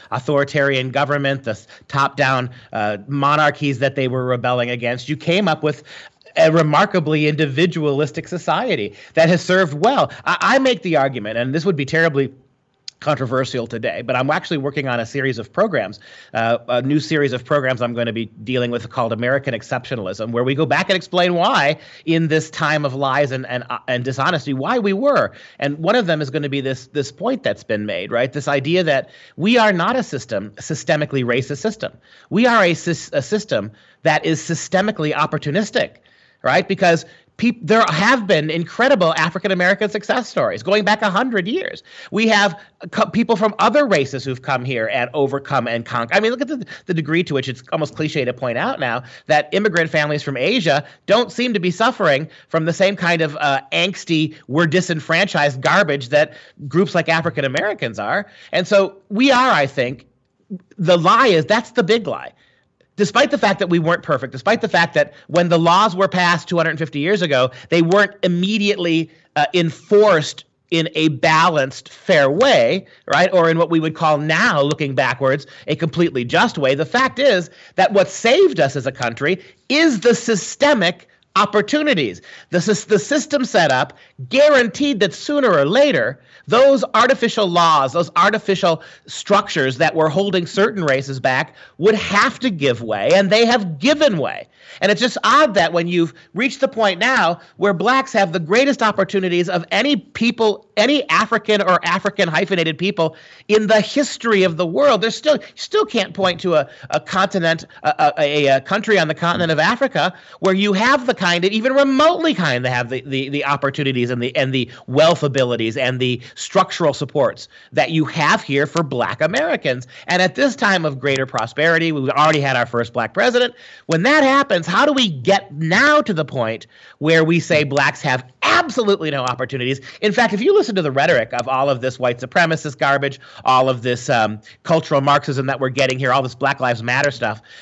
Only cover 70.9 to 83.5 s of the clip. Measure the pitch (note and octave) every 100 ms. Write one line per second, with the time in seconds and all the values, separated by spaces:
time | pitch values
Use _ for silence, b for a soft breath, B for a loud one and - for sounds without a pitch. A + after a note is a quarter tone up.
70.9 | D#3 D#3 C3+ E3 D#3 E3+ D#3 C3+ - -
71.9 | - - E3+ C3+ D3+ C4+ F#3+ A#2 F3 -
72.9 | b b C#3+ F#3 F#3 E3 E3 E3 E3 D#3
73.9 | D#3 D#3+ D3+ D3+ D#3+ A#3 E3 C#3+ D3+ D3
74.9 | C3 C3 B2 C3+ C#3 - B B D#3 E3
75.9 | - E3+ C3 A#2+ D#3+ A3+ - C3+ C#3 D#3
76.9 | A#3+ A3+ - C#4 F#3+ E3 B B B F#3
77.9 | G3+ F#3 - A3+ C#4+ F#4+ A3 C#3 C#3+ C3
78.9 | C3 A#2+ A#2 C#3+ F#3 B B - C#4 E4
79.9 | A#3 A#3 A#3 - G#3+ - - C#4+ C4+ F3
80.9 | F3+ _ b b - G3+ G#3 G#3 D4+ D4+
81.9 | G#3+ B2 F2 - B B F3+ E3+ G#3 -
82.9 | G#3 - D4 - C#4+ B3